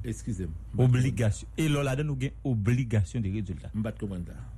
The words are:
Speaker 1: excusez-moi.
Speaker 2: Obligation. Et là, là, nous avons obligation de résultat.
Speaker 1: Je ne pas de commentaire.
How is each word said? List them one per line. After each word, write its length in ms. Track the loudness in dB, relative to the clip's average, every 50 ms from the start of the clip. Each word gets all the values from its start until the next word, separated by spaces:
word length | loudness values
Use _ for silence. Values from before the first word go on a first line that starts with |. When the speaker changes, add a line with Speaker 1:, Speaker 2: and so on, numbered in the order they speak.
| -4 -6
Speaker 1:
excusez-moi. 760 | -6 -6 -6 -6 -4 -4 -4 -6 -6 -10 -10 -6 2 4 6
Speaker 2:
Obligation. 640 | 6 6 6 4 2 2 2 2 2 2 0 -4 -6 -2 0
Et 100 | 2 2
là, 140 | 2 2
là, 140 | 2 0 0 0 -2
nous 120 | -2 -2 -2
avons 100 | -2 -4 -4 -4 -2
obligation 760 | 0 0 2 4 4 4 4 2 2 4 2 2 2 0 -2
de 120 | 0 0
résultat. 400 | 0 -2 -2 -4 -6 -8 -8 -6 -4
Speaker 1:
Je 60 | -4
ne 40 | -2
pas 100 | -2 -4
de 40 | -6
commentaire. 380 | -6 -6 -4 -6 -6 -8 -10 -12 -12 -12 -12